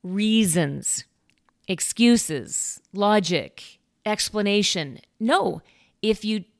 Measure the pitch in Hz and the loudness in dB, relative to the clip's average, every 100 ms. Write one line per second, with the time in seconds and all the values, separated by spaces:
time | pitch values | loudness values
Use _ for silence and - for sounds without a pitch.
0 | 185 190 214 220 208 165 147 143 - - | -6 -2 2 4 4 2 0 -2 -6 -6
1 | - _ _ _ _ _ - 185 - - | -8 _ _ _ _ _ -10 -6 -4 2
2 | 240 233 - 143 98 - - - _ 190 | 4 6 2 -2 -6 -8 -8 -10 _ -2
3 | 202 214 170 170 - - - _ _ _ | 2 2 2 -2 -4 -14 -20 _ _ _
4 | 214 214 - 214 202 208 196 185 147 - | -6 -4 -4 -2 0 2 2 -2 -6 -12
5 | _ _ 220 349 - - _ _ _ _ | _ _ -2 0 0 -6 _ _ _ _
6 | 214 214 208 214 175 | -2 -2 -2 -4 -6